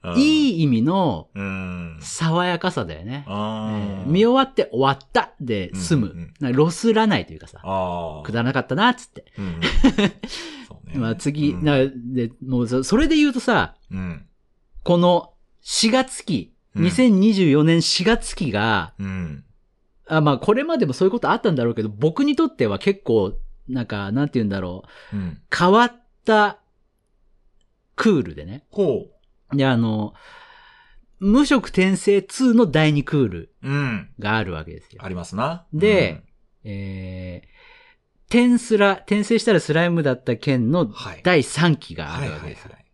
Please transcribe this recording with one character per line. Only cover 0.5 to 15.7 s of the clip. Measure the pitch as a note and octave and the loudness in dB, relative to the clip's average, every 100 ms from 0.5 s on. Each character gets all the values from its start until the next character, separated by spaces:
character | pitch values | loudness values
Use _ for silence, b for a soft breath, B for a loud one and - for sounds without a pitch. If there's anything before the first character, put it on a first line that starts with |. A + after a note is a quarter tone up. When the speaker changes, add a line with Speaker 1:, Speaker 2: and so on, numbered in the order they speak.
| E3 | 2
Speaker 2:
い | |
意 | D3+ | 2
味 | A2+ | 2
の | C3 F#3+ E3+ E2+ - | 2 2 0 -2 -8
Speaker 1:
う | G2+ | -10
ん。 | G2 F#2+ F#2 F2+ E2+ D#2 | -8 -8 -10 -10 -12 -14
Speaker 2:
爽 | C#2+ - E3 E3+ F3+ | -14 -4 -2 0 -2
や | E3+ | -2
か | F#3 | -4
さ | E3 F2 | -4 -8
だ | D#2 | -10
よ | G2 | -12
ね。 | C#3 C#3 | -12 -10
Speaker 1:
あ | G#2 G#2+ A2 A2 | -8 -6 -6 -6
ー。 | G#2 G2+ F#2+ | -6 -6 -6
Speaker 2:
え | F#2+ | -2
ー、 | |
見 | F3 A3+ | 2 4
終 | C4 C4 | 4 2
わ | |
っ | |
て | - - | -2 -2
終 | A#2 | 0
わ | C3+ | 0
っ | C3+ - | 0 -2
た | - - _ | -4 -4 _
で | B2 G#2 F2 F#2+ | -6 -4 -4 -8
済 | F2 D3+ | 0 0
む。 | G2 | 0
Speaker 1:
う | |
ん | |
う | E2+ | -8
ん | |
う | |
ん。 | E2 _ | -16 _
Speaker 2:
な | C#3 | -2
ん | |
か | B2+ | 2
ロ | D#3+ | 2
ス | E3 A3+ | 2 0
ら | A3 A3 | 2 2
な | E3+ | 0
い | E2+ | -4
と | |
い | D#2 | -14
う | |
か | - | -20
さ、 | - | -16
Speaker 1:
あ | F#2 F#2+ F2+ F2 E2 D2+ | -6 -4 -4 -6 -8 -10
ー。 | |
Speaker 2:
く | D2 | -6
だ | A2+ | -2
ら | B2 | 0
な | |
か | C#3+ | -2
っ | - | -4
た | C#3 | 0
な | A#3 | 0
っ | A#3 | 0
つ | - | -10
っ | |
て。 | - _ - | -20 _ -10
Speaker 1:
う | |
ん | F#3 | -10
う | |
ん。 | A#2+ | -6
Speaker 2:
<laughs> | E3+ - C4 - G3+ - - - E4 C#4+ B3 | 0 4 4 4 -2 -2 -14 -14 -14 -18 -20
Speaker 1:
そ | - - | -20 -10
う | |
ね。 | C#3 | -4
Speaker 2:
ま | A2+ | -4
あ、 | A2+ | -2
次、 | D3 D3 D3 | -4 -2 -2
Speaker 1:
う | F3 | 0
ん。 | |
Speaker 2:
な-、 | D#3 C#3 C3+ C3 | 0 2 0 -2
で、 | A#2+ B2+ A#2 - C3 | -6 -4 -4 -8 -4
も | B2 | -2
う | A#2 | 0
そ-、 | B2+ | -2
そ | C3 G#3 | 2 2
れ | D4+ | 4
で | D#4 | 2
言 | D4 | 2
う | |
と | B3 | 0
さ、 | - F#3+ F#2 - _ | 0 0 -2 -8 _
Speaker 1:
う | F#2 | -10
ん。 | F2+ D#2 - _ _ _ _ - | -10 -12 -16 _ _ _ _ -10
Speaker 2:
こ | - F3 | 0 4
の | F3 F3 - _ _ _ | 4 2 -2 _ _ _
四 | - | -8